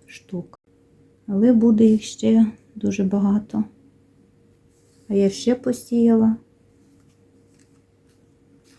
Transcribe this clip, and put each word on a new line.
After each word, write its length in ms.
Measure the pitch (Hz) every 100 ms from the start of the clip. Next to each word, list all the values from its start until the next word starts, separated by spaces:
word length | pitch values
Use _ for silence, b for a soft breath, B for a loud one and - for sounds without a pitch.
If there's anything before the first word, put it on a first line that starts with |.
| _
штук. 540 | - _ 180 - - _ _ _ _ _ _ -
Але 260 | 196 233
буде 320 | 233 233 214 226
їх 160 | 214
ще 440 | - - 220 226 220 - _ 214
дуже 280 | 208 196
багато. 600 | 190 202 196 208 - 214 208 _ _ _ _ _ _ _ _ _ _ _ _ _ _
А 60 |
я 160 | 202 196
ще 260 | 196 - 247
посіяла. 800 | 254 247 - 240 233 226 220 226 - _ _ _ _ _ _ _ _ _ _ _ _ _ _ _ _ _ _ _ _ _ _